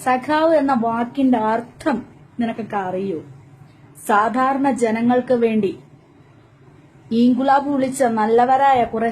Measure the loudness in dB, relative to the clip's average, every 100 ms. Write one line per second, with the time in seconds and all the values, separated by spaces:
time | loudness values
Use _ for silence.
0 | -2 -2 0 0 2 2 2 0 0 -2
1 | -4 0 2 2 0 -2 -6 -6 -4 -4
2 | -6 -20 -18 -8 -6 -6 -8 -6 -6 -6
3 | -6 -8 -10 -20 -20 -20 -20 -20 -20 -14
4 | 0 2 2 0 0 0 0 0 -2 0
5 | 2 0 2 0 2 0 -2 -4 -16 -20
6 | _ _ -20 -20 _ _ -20 -20 -20 -20
7 | -4 2 2 2 2 0 0 -2 -2 0
8 | -2 0 2 2 4 4 4 2 0 -2
9 | -4